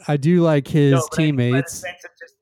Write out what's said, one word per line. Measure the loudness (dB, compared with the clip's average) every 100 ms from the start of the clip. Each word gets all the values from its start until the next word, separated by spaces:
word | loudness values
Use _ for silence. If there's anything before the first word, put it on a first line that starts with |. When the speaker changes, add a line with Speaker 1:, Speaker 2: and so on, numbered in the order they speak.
| -6
Speaker 1:
I | -2
do | 0 2
like | 2 0 0
his | 2 2
Speaker 2:
No, | 2
but |
I, | 0
but | -2
in | -2 0
the |
Speaker 1:
teammates. | 0 -2 -4
Speaker 2:
sense | -10 -14 -16
of | -20 _
just | -20 _